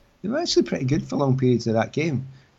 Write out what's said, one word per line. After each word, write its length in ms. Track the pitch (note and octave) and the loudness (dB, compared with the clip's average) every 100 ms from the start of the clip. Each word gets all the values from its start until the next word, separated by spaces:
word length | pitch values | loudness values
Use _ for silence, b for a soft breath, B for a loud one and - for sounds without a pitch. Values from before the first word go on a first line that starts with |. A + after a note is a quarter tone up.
| b b | b b
They 60 | F#3 | -6
were 100 | C#4 | -4
actually 240 | F4 F4+ | 0 2
pretty 220 | - - | 0 0
good 220 | C3 D#3 - | 0 -2 -2
for 80 | - | 0
long 200 | C#3 C3 | 0 2
periods 300 | B2+ A#2+ A#2+ | 2 2 2
of 80 | |
that 180 | A2 G#2 | 0 0
game. 360 | - E3 B2 - b b | 0 -2 -2 -6 b b